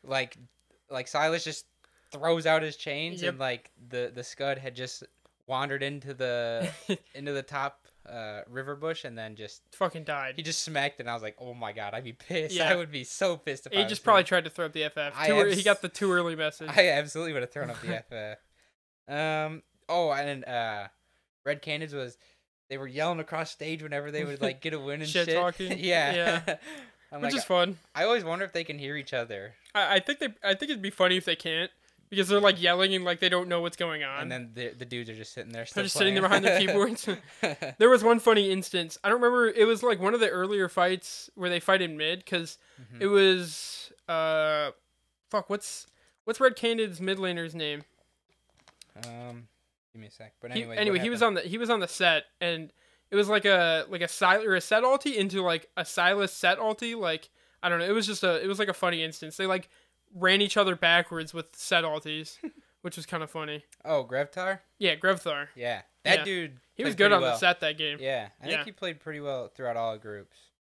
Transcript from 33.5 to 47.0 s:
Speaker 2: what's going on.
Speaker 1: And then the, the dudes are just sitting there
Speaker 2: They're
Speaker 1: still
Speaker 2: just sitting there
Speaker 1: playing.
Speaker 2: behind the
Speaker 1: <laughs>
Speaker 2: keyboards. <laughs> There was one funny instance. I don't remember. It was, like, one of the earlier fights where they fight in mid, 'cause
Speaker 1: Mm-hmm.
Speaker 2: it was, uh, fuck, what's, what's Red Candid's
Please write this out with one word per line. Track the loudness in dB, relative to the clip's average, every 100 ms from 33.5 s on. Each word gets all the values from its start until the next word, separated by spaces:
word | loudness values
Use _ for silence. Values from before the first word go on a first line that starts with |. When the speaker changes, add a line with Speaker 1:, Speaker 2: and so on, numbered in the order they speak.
| 0
Speaker 2:
what's | -2 -4
going | -4 -4
on. | -6 -6
Speaker 1:
And | -6
then | -8 -10
the, | -8 -10 -8
the |
dudes | -10 -8 -8
are |
just | -12 -14
sitting | -14 -12
there | -12
Speaker 2:
They're | -8
Speaker 1:
still | -4
Speaker 2:
just | -2 2
sitting | 2
there | 4 4
Speaker 1:
playing. | 4
Speaker 2:
behind | 4 4 4
the |
Speaker 1:
<laughs> | 2 2 -2 -6 -6 -10 -6
Speaker 2:
keyboards. | -4 -4 -8
<laughs> | 6
There | 8
was | 8
one | 6 6
funny | 6 6 4
instance. | 0 -2 -4 -4 -4
I | 0
don't | 4
remember. | 4 4 2
It | 6 4
was, | 6
like, | 2 2
one | 2
of | 4
the | 2
earlier | 2 -2 0 0
fights | 2 2 2 -6 -14 -16 -6
where | -2
they | 0
fight | 4 4
in | 2 -2
mid, | -4 -4 -4
'cause | -4 -4 -14 _ -20
Speaker 1:
Mm-hmm. | -20 -2
Speaker 2:
it | 4
was, | 6 6 6 0 -10 -10 -12 -16 -18 -4
uh, | 0 2 2 2 2 0 -6 _ _ _ _ _
fuck, | -4 -2
what's, | -6 -6 -14 -16 _ _ _
what's | -8 4
Red | 4 4
Candid's | 0 0 -2 -2